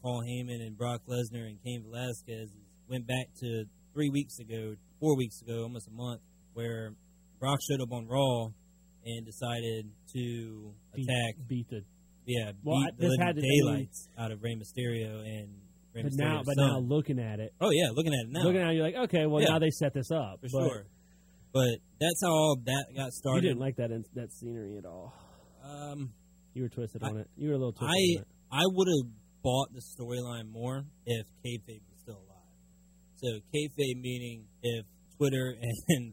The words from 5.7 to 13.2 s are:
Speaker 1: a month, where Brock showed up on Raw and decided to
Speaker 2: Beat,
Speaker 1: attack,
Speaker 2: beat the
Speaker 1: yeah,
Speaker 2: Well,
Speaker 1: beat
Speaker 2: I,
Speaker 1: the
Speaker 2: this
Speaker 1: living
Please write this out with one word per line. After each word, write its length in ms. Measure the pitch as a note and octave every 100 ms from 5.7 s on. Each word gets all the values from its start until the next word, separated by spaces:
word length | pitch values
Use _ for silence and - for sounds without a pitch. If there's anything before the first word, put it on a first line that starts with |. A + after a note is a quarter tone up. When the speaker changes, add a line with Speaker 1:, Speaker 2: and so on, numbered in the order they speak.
| A#2+ G#2+
Speaker 1:
a 40 |
month, 280 | A2 B2 A#2 - - _
where 420 | A#2 A#2 A2+ A2 G#2+ _ - _ -
Brock 200 | C3+ C#3+ -
showed 100 | C#3
up 120 | B2
on 140 | A#2+ A2+
Raw 420 | C3 C3+ A#2+ A2+ G#2+ - _ - - A#2
and 180 | A#2
decided 680 | A2+ - A#2+ A#2 A#2 A2+ G#2+ - -
to 640 | B2+ B2 A#2 A2+ G#2+ G#2+ G#2+ _
Speaker 2:
Beat, 140 | C3+ B2+
Speaker 1:
attack, 260 | B2 A#2 - A#2+
Speaker 2:
beat 200 | B2+ A#2
the 120 | A2 G2 - - - -
Speaker 1:
yeah, 260 | A#2+ G#2+ G2+
Speaker 2:
Well, 160 | D3 C3+
Speaker 1:
beat 60 | C#3
Speaker 2:
I, 40 |
Speaker 1:
the 60 | -
Speaker 2:
this 120 | F3
Speaker 1:
living 160 | C3